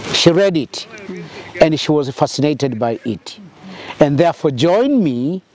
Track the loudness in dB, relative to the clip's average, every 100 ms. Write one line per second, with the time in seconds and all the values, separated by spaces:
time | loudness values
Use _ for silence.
0 | -4 2 4 4 2 0 -4 -8 -14 -16
1 | -14 -14 -14 -16 -16 2 2 2 0 0
2 | 0 -2 -2 0 0 0 -2 -2 -4 -4
3 | -6 -8 -8 -20 -20 -20 -20 -18 -16 0
4 | 2 4 2 2 -2 0 2 2 2 2
5 | 2 0 -4 -4 _